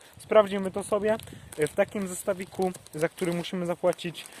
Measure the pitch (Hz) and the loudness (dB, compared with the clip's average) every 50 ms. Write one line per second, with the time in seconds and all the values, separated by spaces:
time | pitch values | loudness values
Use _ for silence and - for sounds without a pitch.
0 | - - - - - - 214 220 202 190 196 196 190 190 - 202 190 - 220 202 | -20 -20 -20 -12 0 6 8 8 8 6 4 -2 -2 -2 -4 -4 -2 0 0 2
1 | 208 214 220 226 - - - - - - - 156 151 147 - 196 196 - - 208 | 2 2 0 0 -4 -12 -16 -16 -16 -8 -2 -2 0 0 2 2 2 2 0 -4
2 | 190 180 180 - - 208 190 180 196 - - - 190 185 180 - - - - 151 | -4 -4 -6 -6 -2 -4 -2 -4 -4 -8 -2 -2 0 0 -2 -4 -14 -10 -4 -2
3 | 165 160 - - 185 170 170 170 165 - 190 180 175 170 180 - - 180 165 - | -2 0 0 0 -2 -2 0 -2 -4 -4 -4 -4 -2 -2 -2 0 2 2 2 0
4 | - 170 156 - - - - - | -4 -8 -8 -10 -14 -16 -16 -18